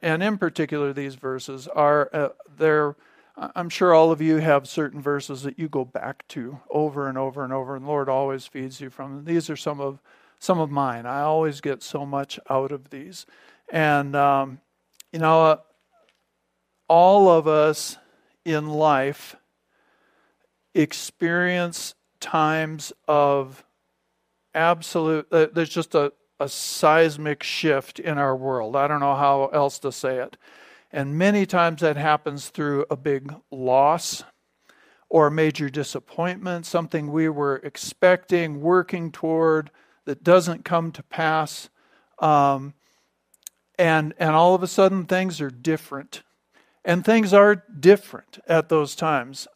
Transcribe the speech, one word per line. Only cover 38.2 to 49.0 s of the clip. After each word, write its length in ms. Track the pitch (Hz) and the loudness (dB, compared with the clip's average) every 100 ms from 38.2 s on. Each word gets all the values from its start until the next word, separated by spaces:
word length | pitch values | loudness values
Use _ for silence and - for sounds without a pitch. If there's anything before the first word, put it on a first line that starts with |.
| - 175 165 143 | 0 -2 -2 -4
working 500 | 160 180 175 180 165 | 0 2 0 -6 -8
toward, 600 | - 165 160 160 156 151 _ _ _ - | -8 -4 0 2 0 -2 _ _ _ -10
that 160 | 139 | -4
doesn't 440 | 175 185 170 165 - | 4 4 4 -6 -4
come 260 | 170 165 | -2 -2
to 100 | - | -10
pass. 640 | - - 160 156 151 - - _ _ _ _ - | -12 -4 -2 -2 -4 -10 -18 _ _ _ _ -2
Um, 560 | 156 147 139 139 139 - _ _ _ _ _ _ - - _ - | 2 4 4 0 -6 -18 _ _ _ _ _ _ -20 -20 _ 0
and, 340 | 170 160 151 - | 2 2 0 -2
and 140 | 160 | 2
all 220 | 156 175 | 4 6
of 80 | 185 | 4
a 40 | 180 | 2
sudden 400 | - 190 190 165 | 2 4 2 -2
things 340 | 185 190 151 | -2 -2 -6
are 80 | 139 | -10
different. 760 | 123 156 156 - 139 - - - _ _ _ _ _ | -6 -4 -4 -6 -14 -14 -20 -20 _ _ _ _ _
And 180 | - 175 | -2 0
things 300 | 214 226 202 | 4 2 6
are 320 | 202 208 208 - 151 | 8 8 4 -4 4
different 580 | 170 202 - - - - - | 6 6 2 -18 -20 -16 0
at 220 | 165 160 | 0 2
those 260 | 160 143 | 0 0
times, 540 | - | -4